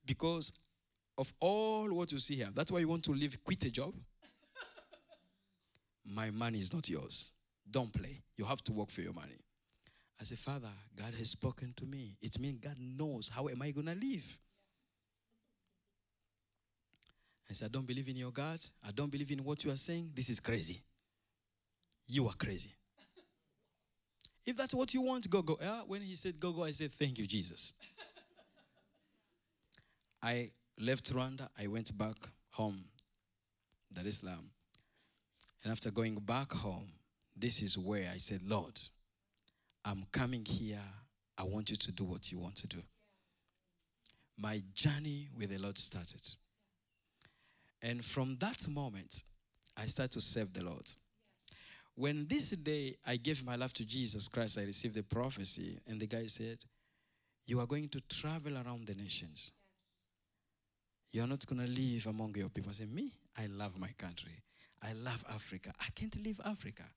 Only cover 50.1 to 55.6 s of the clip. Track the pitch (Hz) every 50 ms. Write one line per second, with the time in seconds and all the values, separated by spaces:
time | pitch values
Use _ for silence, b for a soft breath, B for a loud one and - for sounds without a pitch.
50.1 | - 117 110 - - 117 107 95 92 92 90 90 85 - - - - - - -
51.1 | _ _ B B B B B B B B B B B B B B B - 131 143
52.1 | 147 151 147 151 247 302 269 - 208 170 143 151 151 147 139 135 127 - - 123
53.1 | 123 123 117 151 156 135 127 123 123 120 127 131 - - 113 107 113 131 127 110
54.1 | 101 104 101 - - 120 117 107 - 107 101 101 98 - - 117 104 107 101 -
55.1 | - 117 123 135 135 - 98 - - -